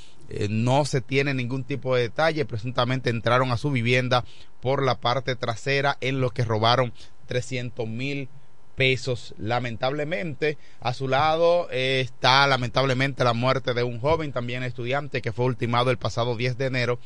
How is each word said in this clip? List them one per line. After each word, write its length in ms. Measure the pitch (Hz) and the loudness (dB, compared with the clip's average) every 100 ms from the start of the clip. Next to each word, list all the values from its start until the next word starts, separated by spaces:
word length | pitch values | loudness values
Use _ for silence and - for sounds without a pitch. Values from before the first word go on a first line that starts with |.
| - - - | -12 -12 -8
eh, 200 | - 104 | -4 -2
no 340 | 110 120 135 | 2 4 4
se 160 | 143 139 | 2 0
tiene 340 | - 135 139 | 0 0 2
ningún 280 | 131 120 135 | 0 -2 -4
tipo 320 | 127 135 127 | -4 -4 0
de 80 | 127 | 2
detalle, 420 | 120 - 160 156 | 0 2 0 2
presuntamente 680 | 139 113 117 123 123 131 123 | -2 -2 -4 0 2 2 0
entraron 420 | 117 113 123 131 | 0 2 4 4
a 40 | 120 | 0
su 140 | 147 | 0
vivienda 540 | 135 113 127 127 123 - - - - | 0 2 2 4 2 0 -8 -12 -6
por 220 | 120 139 | -2 0
la 140 | 135 117 | 2 0
parte 400 | 120 123 123 123 | 0 0 -2 -4
trasera, 600 | 117 110 - 139 139 139 | -2 -4 0 2 2 0
en 200 | 127 135 | -2 0
lo 100 | 127 | 0
que 140 | - | 0
robaron 480 | 110 110 113 123 123 - - - - | 0 4 4 4 2 -2 -12 -10 -4
trescientos 600 | 123 - 127 123 - 113 | -4 -2 -4 -6 -6 -6
mil 440 | 113 135 139 135 - - - - - | -4 -4 -6 -8 -10 -12 -12 -8 0
pesos. 560 | 131 127 - 120 - - | 2 2 0 -4 -6 -8
Lamentablemente, 1160 | 104 120 123 113 131 147 147 190 180 139 151 151 - - | -2 -2 -2 -4 -2 -2 -4 -4 -4 -2 -2 -2 -8 -6
a 140 | - | -4
su 140 | 127 135 | -2 0
lado, 600 | 131 156 160 170 175 170 | 2 4 4 4 4 0
eh, 300 | 127 131 131 | -2 0 2
está 460 | 127 - 131 131 139 | 0 2 6 8 6
lamentablemente 800 | 131 123 135 135 127 135 127 | 4 2 0 2 2 0 2
la 80 | 127 | 2
muerte 400 | 117 127 135 127 | 2 2 0 0
de 80 | 120 | -2
un 180 | 123 120 | -2 -2
joven 320 | 135 160 151 | 0 0 -2
también 300 | 131 120 123 | -4 -4 -4
estudiante 580 | 127 120 120 139 143 131 | -6 -6 -2 -2 -2 -4
que 120 | 117 | -4
fue 120 | 104 | 0
ultimado 460 | 127 123 117 120 127 | 0 0 0 2 2
el 80 | 123 | 2
pasado 380 | 117 123 120 113 | -2 -2 -2 0
diez 200 | 123 123 | -2 -2
de 100 | 135 | -2
enero 320 | 127 120 123 | 0 0 -2